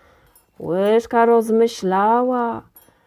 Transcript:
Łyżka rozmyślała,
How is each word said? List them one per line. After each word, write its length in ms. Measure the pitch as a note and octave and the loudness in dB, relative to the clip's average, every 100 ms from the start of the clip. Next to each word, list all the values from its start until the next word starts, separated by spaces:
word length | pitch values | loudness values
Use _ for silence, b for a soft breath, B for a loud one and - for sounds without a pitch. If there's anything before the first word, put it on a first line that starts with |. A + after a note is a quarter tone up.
| b b b b b - | b b b b b -14
Łyżka 640 | - F3 G3+ A3+ A#3 A#3+ A#3 | -6 -2 2 0 0 0 4
rozmyślała, 1400 | A#3 A3+ A3 A#3 - F#3 F#3 G#3 A#3+ B3 B3+ A#3 A3+ - b b b | 2 2 0 0 -2 -2 0 2 0 0 -4 -6 -8 -14 b b b